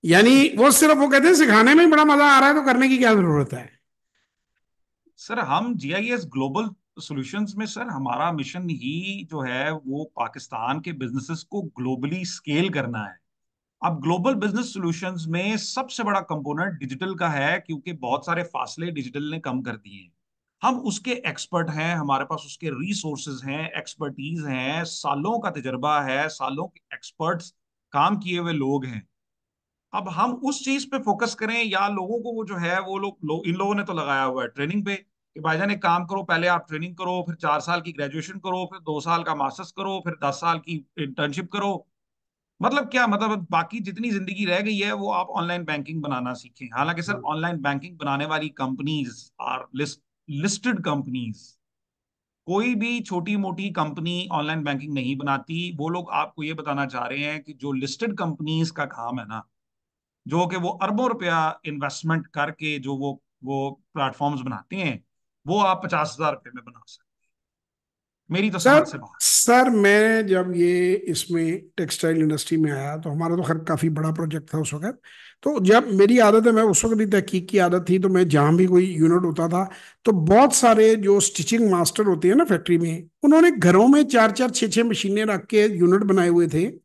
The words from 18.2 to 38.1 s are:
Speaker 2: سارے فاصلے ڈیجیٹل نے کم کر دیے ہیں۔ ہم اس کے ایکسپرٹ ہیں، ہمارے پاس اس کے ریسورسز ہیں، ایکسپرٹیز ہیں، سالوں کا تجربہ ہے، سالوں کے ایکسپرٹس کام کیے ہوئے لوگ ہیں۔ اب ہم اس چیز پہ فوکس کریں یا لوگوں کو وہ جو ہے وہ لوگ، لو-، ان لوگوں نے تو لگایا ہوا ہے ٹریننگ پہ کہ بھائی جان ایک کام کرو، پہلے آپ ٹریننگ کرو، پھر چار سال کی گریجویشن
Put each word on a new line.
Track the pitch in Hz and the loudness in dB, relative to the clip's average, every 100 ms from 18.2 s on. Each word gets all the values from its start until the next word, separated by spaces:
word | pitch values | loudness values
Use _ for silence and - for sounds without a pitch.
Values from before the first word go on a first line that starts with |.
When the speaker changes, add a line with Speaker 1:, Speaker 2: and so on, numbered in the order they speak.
| 170 | -4
Speaker 2:
سارے | 170 | -6
فاصلے | 175 135 127 - 170 | -6 -8 -10 -10 -10
ڈیجیٹل | 156 123 139 151 | -8 -10 -10 -8
نے | 160 | -8
کم | 147 127 | -6 -6
کر | 123 110 | -8 -12
دیے | 98 98 | -16 -20
ہیں۔ | 92 _ _ _ _ _ | -20 _ _ _ _ _
ہم | 226 247 226 | -2 -2 -6
اس | 202 | -8
کے | 254 | -6
ایکسپرٹ | 240 - - - 175 165 | -6 -6 -10 -6 -4 -4
ہیں، | 151 160 170 | -4 -4 -4
ہمارے | 143 135 139 | -2 -2 -2
پاس | 156 143 | -8 -10
اس | - | -12
کے | 160 | -10
ریسورسز | 127 175 202 156 139 151 131 | -8 -6 -6 -6 -10 -10 -12
ہیں، | 135 143 160 | -10 -8 -8
ایکسپرٹیز | - - - 151 135 139 165 151 | -10 -14 -10 -10 -10 -10 -8 -6
ہیں، | 127 131 156 | -6 -4 -6
سالوں | 165 - 147 143 170 233 | -6 -8 -6 -4 -4 -4
کا | 208 | -6
تجربہ | 156 131 127 147 | -8 -8 -6 -2
ہے، | 147 135 135 151 | 0 0 -4 -4
سالوں | 151 135 139 185 | -6 -8 -8 -10
کے | _ _ | _ _
ایکسپرٹس | - - _ 160 170 - _ _ _ _ | -20 -20 _ -4 -4 -8 _ _ _ _
کام | 143 165 208 | 0 0 0
کیے | 185 175 | -4 -4
ہوئے | 170 | -4
لوگ | 160 135 143 127 | -4 -2 -4 -6
ہیں۔ | 113 - _ _ _ _ _ _ _ _ | -12 -14 _ _ _ _ _ _ _ _
اب | - 185 175 | -8 -6 -2
ہم | 240 247 | -2 -2
اس | 277 277 262 | -6 -6 -4
چیز | 277 277 | -6 -4
پہ | 269 | -6
فوکس | 240 208 233 - | -2 -2 -2 -4
کریں | 220 233 | -6 -4
یا | 226 190 202 | -2 -2 -2
لوگوں | 202 185 233 | -4 -6 -6
کو | 233 | -6
وہ | 226 | -8
جو | 202 190 | -8 -6
ہے | 170 185 190 | -2 -2 -4
وہ | 190 | -6
لوگ، | 202 - | -8 -8
لو-، | 156 160 165 | -6 -4 -4
ان | 175 | -4
لوگوں | 196 208 | -2 -2
نے | |
تو | 202 | -4
لگایا | 170 143 139 135 | -6 -2 -2 -2
ہوا | 131 | -4
ہے | 120 | -8
ٹریننگ | 139 143 202 | -6 -4 -4
پہ | 202 196 _ _ _ - | -4 -8 _ _ _ -8
کہ | |
بھائی | 160 160 | -4 -2
جان | 202 | -2
ایک | 202 | -2
کام | 180 175 170 | 0 -2 -2
کرو، | 196 | -8
پہلے | 180 165 175 | -2 -2 0
آپ | 175 170 | 0 -4
ٹریننگ | 156 175 | -10 -10
کرو، | 170 180 180 | -8 -6 -6
پھر | 175 165 | -6 -6
چار | 160 147 | -2 -2
سال | 156 175 | -2 -6
کی | 165 156 | -6 -8
گریجویشن | 139 | -8